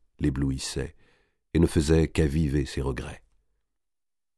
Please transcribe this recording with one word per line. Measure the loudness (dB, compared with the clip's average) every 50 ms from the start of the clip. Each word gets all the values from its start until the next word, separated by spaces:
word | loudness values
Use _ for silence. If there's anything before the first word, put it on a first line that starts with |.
| _ _ _ -4
l'éblouissait, | -2 -2 -2 -2 -2 -4 -4 -6 -8 -8 -8 -8 -8 -8 -12 -20 _ _ _ _ _ _ _ _ _ _ 2
et | 2
ne | 2
faisait | 4 4 0 4 4 4 4 4
qu'aviver | 2 0 0 0 2 2 0 0 2 0 -2 -2
ses | -2 -6 -6
regrets. « | -4 -4 -6 -6 -8 -12 -14 -18 _ _ _ _ _ _ _ _ _ _ _ _ _ _ _ _ _ _ _ _ _ _ _